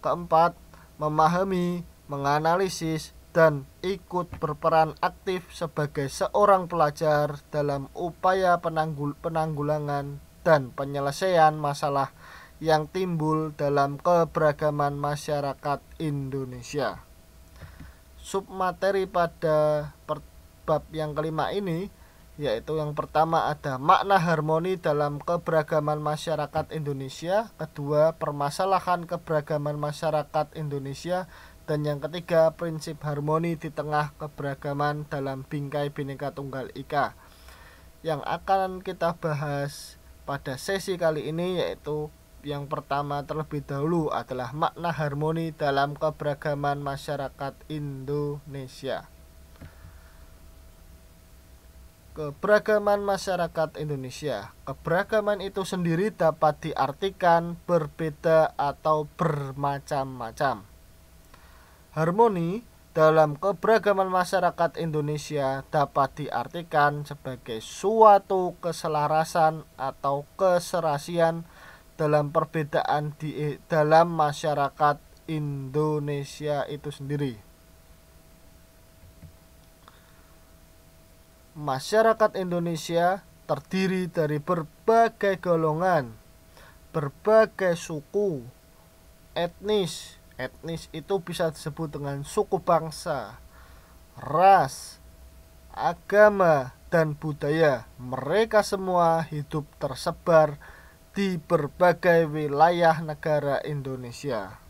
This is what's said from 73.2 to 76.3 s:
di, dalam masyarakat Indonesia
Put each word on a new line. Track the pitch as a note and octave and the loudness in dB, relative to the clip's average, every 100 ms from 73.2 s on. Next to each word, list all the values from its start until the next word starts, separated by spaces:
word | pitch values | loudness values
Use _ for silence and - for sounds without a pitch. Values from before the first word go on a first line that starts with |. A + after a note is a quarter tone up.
di, | D#3 C3 D3+ C3+ - | -10 -6 -6 -6 -2
dalam | E3 D3+ D#3+ E3+ E3 | 0 6 6 6 2
masyarakat | D3+ D3 D#3+ C#3+ C#3 - D3 D3 - - - | 0 0 -2 0 -2 2 2 2 -8 -20 -8
Indonesia | D#3 D3 C#3 C3+ C#3+ D3+ D3+ C#3+ C#3+ C#3 | -6 -4 -6 -4 -2 0 0 -2 -6 -8